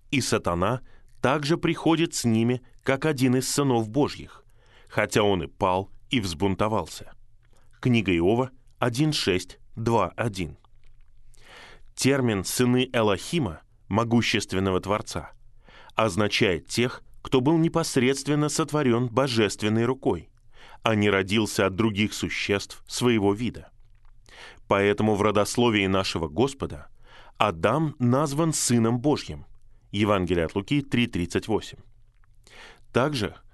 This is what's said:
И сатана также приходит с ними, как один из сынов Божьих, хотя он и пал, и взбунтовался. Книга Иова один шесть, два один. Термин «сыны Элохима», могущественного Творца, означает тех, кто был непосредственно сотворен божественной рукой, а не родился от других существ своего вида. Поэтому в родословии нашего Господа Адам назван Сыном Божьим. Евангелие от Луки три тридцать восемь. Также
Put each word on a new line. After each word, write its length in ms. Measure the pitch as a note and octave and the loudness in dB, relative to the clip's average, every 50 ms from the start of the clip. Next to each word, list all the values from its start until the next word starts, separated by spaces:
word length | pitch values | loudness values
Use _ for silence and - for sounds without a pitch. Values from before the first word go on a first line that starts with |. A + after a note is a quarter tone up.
| - - | -12 -6
И 100 | - C3 | -4 -2
сатана 600 | A2+ - A#2 G#2+ - F#2 F2 F2 F#2 G#2 B2+ B2 - - - - - - - - | -2 0 -2 -2 0 0 0 0 0 0 -2 -2 -6 -12 -20 -20 -20 -20 -10 -2
также 380 | - A#2+ C#3+ D#3 C#3+ C#3 E3+ D#3 | 0 0 0 0 0 0 -2 0
приходит 560 | - E3 D#3+ - - D#3+ E3 D#3 E3 E3 - | 0 -2 -2 0 2 2 2 2 2 -2 -2
с 100 | - - | -2 0
ними, 380 | A#2 A2 A2 A2+ A#2+ B2+ B2 - - - - - | 0 2 2 2 2 0 -2 -6 -12 -20 -10 -2
как 220 | C3 C3+ C3 - | -2 -2 0 0
один 320 | D#3 D3+ A#2+ C3+ B2+ B2 | -2 0 2 2 2 2
из 120 | C3 B2+ - | 2 0 -2
сынов 400 | - D3 C#3+ C3+ B2 A#2 A2 G#2+ | 0 0 2 2 2 2 0 0
Божьих, 560 | G#2+ C#3+ C#3 F#2+ - - - - - - - - - - - - - - - - | 0 0 0 0 -2 -6 -14 -18 -20 -20 -20 -20 -20 -20 -20 -20 -20 -20 -20 -8
хотя 340 | - A2+ G#2+ - - A#2+ G#2 | -2 -2 -2 2 2 2 4
он 200 | G#2 G2 F2 D2 | 4 2 2 -2
и 40 | |
пал, 440 | - - - G#2 F#2 F#2 F#2+ G2 - - - - - | -4 -6 -2 0 0 2 0 -2 -6 -12 -18 -10 -4
и 100 | - B2 | -4 -2
взбунтовался. 920 | G2 F2+ E2 C#2+ G2 G2 F#2+ - G#2 G#2+ A2 G2+ E2 - - - - - - - - - - - _ - - - - - - - | -2 -2 -4 -2 -2 -2 0 0 -2 -2 -2 -4 -4 -6 -10 -16 -16 -18 -20 -20 -20 -20 -20 -20 _ -20 -20 -20 -20 -20 -12 -4
Книга 360 | - B2+ A#2+ A2+ F#2+ F#2+ F2+ | 0 2 2 2 2 2 2
Иова 340 | E2 E2+ F#2 A2+ A#2+ C3 B2 - - - - - - | 2 4 4 2 2 0 -2 -6 -16 -20 -16 -8 -4
один 320 | A#2+ B2+ A#2 B2+ D#3 D#3 D3 | -2 -2 0 0 0 0 0
шесть, 480 | - - - F2+ F#2 - - - - - - - | 0 0 0 0 0 -2 -6 -16 -20 -20 -18 -10
два 320 | A2 A2+ A#2 A#2 A2 F#2 E2 - | -6 -2 0 2 2 0 0 -2
один. 420 | - A2 A#2+ G2 F#2+ F2 D2+ D2 - _ - - - - - - - - - - - - - - - - - - - - - - - - - - | -4 -4 -4 -4 -6 -8 -8 -8 -14 _ -20 -20 -20 -20 -20 -20 -20 -20 -20 -20 -20 -20 -20 -20 -20 -20 -20 -20 -20 -20 -20 -20 -20 -20 -18 -8
Термин 480 | - - B2+ C#3+ C#3 B2+ A#2 G#2+ F#2+ F2+ | -2 0 0 2 2 2 0 0 0 -2
«сыны 480 | - - - B2+ B2 B2 B2+ B2+ - - | -4 0 0 2 2 4 2 0 0 0
Элохима», 680 | A#2+ A2 G#2 G2 F2+ - - - E3+ C#3 F#2 D#2 - - _ _ _ _ - | 0 2 2 2 0 -2 -4 -4 -2 -2 -4 -6 -10 -16 _ _ _ _ -2
могущественного 920 | G2 G#2+ A#2 A#2 A#2 A#2+ G#2+ - - G#2 - - F#2+ F#2+ G2 G2 F#2 F2+ | 0 0 0 2 2 2 2 2 0 -2 -2 -2 -2 -2 0 0 0 0
Творца, 500 | - F#2+ G#2 G#2+ - - - E2+ D2 - - - - - - - - - - - - - - | 0 -2 -4 -4 -4 -6 -10 -10 -10 -12 -18 -20 -20 -20 -20 -20 -20 -20 -20 -20 -20 -10 -4
означает 720 | - A2 A2 E2+ G2 G#2 G2+ - - A#2 G2+ F2 D#2 - | -2 0 0 0 0 -2 0 0 0 2 2 0 -2 -4
тех, 360 | - - - A#2+ B2+ - - - - - - - | -6 -2 -2 -2 -2 -2 -8 -18 -20 -20 -18 -6
кто 180 | - - C3 | 0 2 2
был 180 | B2+ D3 E3+ E3 | 4 4 2 2
непосредственно 920 | D#3+ E3 - E3 D#3+ - - C3+ A#2+ B2+ C3+ C3+ - C#3 D3+ D3 D3 D3 | 2 2 0 -2 -2 0 0 2 2 2 0 0 -2 -2 0 0 0 0
сотворен 600 | - - D#3+ D3+ D3 D3+ D3 B2 A2+ A#2 B2+ A#2+ | 0 -2 -4 -2 0 0 2 2 2 2 0 0
божественной 760 | G#2+ B2+ C#3 C3+ A#2 A2+ G#2+ F#2+ - - G#2 G#2+ A2 A2+ A#2 | 0 0 0 2 2 2 2 0 0 -2 -2 0 0 2 0
рукой, 460 | B2 C3 C3+ - C#3 F#2+ E2 - - - _ _ - - - - - - - - | 0 -2 -2 -2 -2 -2 -2 -4 -12 -20 _ _ -20 -20 -20 -20 -20 -12 -4 -2
а 120 | A2+ A2 | 0 2
не 160 | G#2 G#2 G#2 | 2 4 4
родился 560 | G2 F#2+ F#2+ F#2+ G2+ A2 G#2+ G2+ - - G2+ | 4 2 2 2 0 0 0 0 0 2 0
от 80 | F#2+ F#2+ | 2 2
других 400 | F2 A2 A2+ G2+ G2 G#2+ G2+ - | 0 0 0 0 0 -2 -2 -2
существ 680 | - - E2 - - - - G2+ G2 - - - - - | -4 -6 -6 -4 -4 -2 -2 -2 -2 -2 -6 -16 -18 -16
своего 480 | - - - A#2+ B2 A#2 A2 G2 G2+ G2+ | -10 -4 0 2 2 2 4 4 2 2
вида. 360 | G#2 B2 G#2 - - - - _ - - - - - - - - - - - - - - - - - - | 0 -2 -8 -8 -10 -14 -20 _ -20 -20 -20 -20 -20 -20 -20 -20 -20 -20 -20 -20 -20 -20 -20 -20 -10 -2
Поэтому 480 | - G#2 G2+ G2+ G2+ G#2 G2+ G#2+ A2 G#2 | 0 2 4 4 4 4 2 2 2 2
в 80 | F#2+ G#2 | 2 2
родословии 640 | G#2+ G2+ G#2 G2+ - - B2 A#2+ A#2+ G#2+ G#2 G2 | 2 2 2 0 0 2 2 2 2 4 2 2
нашего 420 | F#2+ F#2+ F#2+ F#2+ - - F2+ D#2+ D2+ | 2 2 0 0 -2 -4 -4 -6 -4
Господа 600 | D2 F2 B2+ C#3 - - F2 D2 C#2+ C#2+ - - - - - - - - - - - | -2 -2 -2 -2 -2 -6 -10 -10 -10 -12 -16 -20 -20 -20 -20 -20 -20 -20 -20 -10 -2
Адам 580 | - A2+ G#2 F2 D#2+ D#2+ G2+ B2 D#3 E3 D3+ - - | 0 0 0 0 0 0 2 2 2 0 -2 -2 0
назван 540 | B2 A#2+ B2 C#3 D#3 C#3+ C#3 D3 E3 D#3+ D3 | 2 2 2 2 2 0 0 0 0 0 0
Сыном 480 | - - - A#2+ A#2 A2+ A2+ B2 B2 | -2 0 2 2 2 2 2 0 0
Божьим. 460 | B2 D3+ C3+ - - - D2+ C#2+ - - - - - - - - _ - | 0 0 0 -2 -4 -8 -12 -14 -14 -18 -20 -20 -20 -20 -20 -20 _ -8
Евангелие 540 | - G2+ G#2+ G2+ G#2 F#2+ F2+ D#2+ F2+ E2+ D#2+ | -4 -2 2 2 2 2 2 0 0 0 0
от 100 | D#2 - | 0 -2
Луки 280 | G2+ G2+ - C#3+ C#3+ C#3 | -4 -4 -2 -2 -2 -2
три 240 | - - A#2+ A#2+ | 0 0 0 0
тридцать 420 | - - F2+ F2 E2+ - G2 - - | 0 -2 -4 -4 -2 -2 -4 -2 -2
восемь. 300 | G#2+ F2+ - - - - - - - - - - _ - - _ - - - - - - - - - - - - - | -2 -4 -4 -6 -16 -18 -20 -20 -20 -20 -20 -20 _ -20 -20 _ -20 -20 -20 -20 -20 -20 -20 -20 -20 -20 -10 -4 0
Также 420 | A#2 B2+ D3+ D3 B2 G#2 D2 - - - - | 0 0 0 0 -2 -4 -4 -6 -10 -20 -20